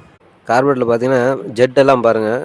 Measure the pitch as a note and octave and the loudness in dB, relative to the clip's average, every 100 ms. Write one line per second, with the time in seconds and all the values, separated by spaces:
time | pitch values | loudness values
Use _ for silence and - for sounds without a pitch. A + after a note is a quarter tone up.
0 | - _ _ _ - A#2 C#3 C3 A#2 A#2 | -20 _ _ _ -2 0 0 0 -2 -2
1 | B2+ C3 B2 C3 - A2+ B2+ B2+ C#3 B2+ | 0 0 0 -4 -8 0 0 4 2 4
2 | A2+ A2 G#2+ B2 | 2 0 -2 -4